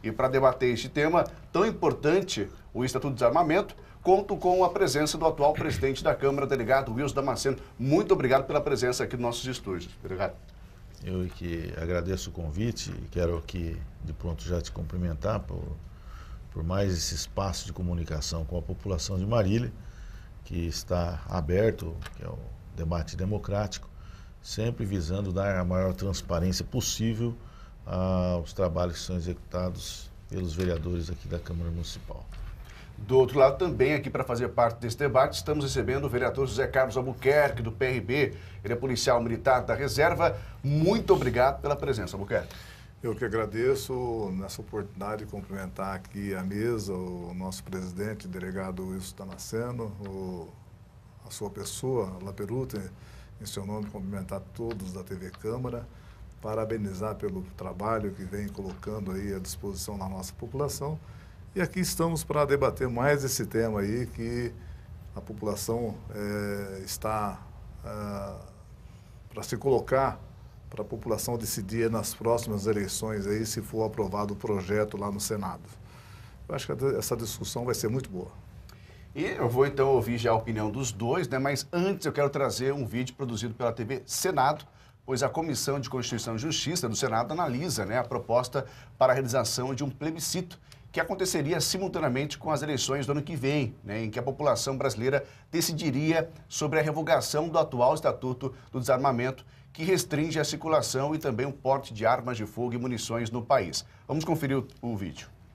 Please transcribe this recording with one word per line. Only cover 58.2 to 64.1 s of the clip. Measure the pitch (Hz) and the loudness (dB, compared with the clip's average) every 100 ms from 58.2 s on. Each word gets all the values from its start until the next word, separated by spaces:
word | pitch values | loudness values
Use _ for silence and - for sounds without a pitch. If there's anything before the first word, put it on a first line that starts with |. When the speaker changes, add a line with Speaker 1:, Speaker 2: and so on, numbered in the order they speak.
Speaker 3:
vem | 92 101 104 | -8 -6 -6
colocando | 101 95 92 - 107 95 | -6 -8 -8 -8 -6 -4
aí | 95 101 | -4 -4
à | 95 | -4
disposição | 90 - 104 95 - 101 | -6 -8 -8 -6 -8 -6
da | 95 | -6
nossa | 95 92 | -6 -8
população. | - 117 135 147 - 143 156 - - - - - 196 | -10 -8 -2 -2 -2 -4 -6 -10 -16 -18 -18 -8 0
E | |
aqui | 170 185 | 0 2
estamos | 175 - 170 160 | 0 2 2 2
para | - 147 143 | 2 2 6
debater | 143 135 - 127 | 6 6 4 0
mais | 117 135 143 | 4 6 6
esse | 135 - 113 | 4 -2 0
tema | 110 113 104 | 2 2 2
aí, | 98 117 | 0 0
que | 120 | -2